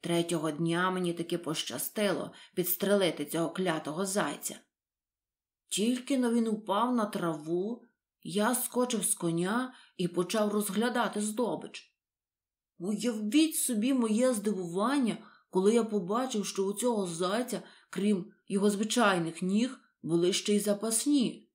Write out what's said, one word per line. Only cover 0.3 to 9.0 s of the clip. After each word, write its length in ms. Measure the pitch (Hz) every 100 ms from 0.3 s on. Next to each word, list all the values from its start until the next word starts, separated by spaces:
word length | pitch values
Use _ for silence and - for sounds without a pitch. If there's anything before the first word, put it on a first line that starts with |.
| 170 156
дня 400 | 151 165 170 185
мені 220 | 185 175
таки 240 | 170 170 175
пощастило 960 | - 160 - 123 - - 208 151 151 - - -
підстрелити 680 | 175 - 202 202 185 156 143
цього 240 | 160 165
клятого 560 | - 185 160 147 151 190
зайця. 540 | 196 156 143 - - _ _ _ _ _ _ _ _ _ _ _
Тільки 500 | - 220 247 - 269
но 160 | 247
він 140 | 233 226
упав 480 | 214 - 196 240 247
на 100 | 208
траву, 800 | 202 170 151 151 175 196 233 - _ _ _
я 320 | - 175 214 240
скочив 500 | - 240 240 220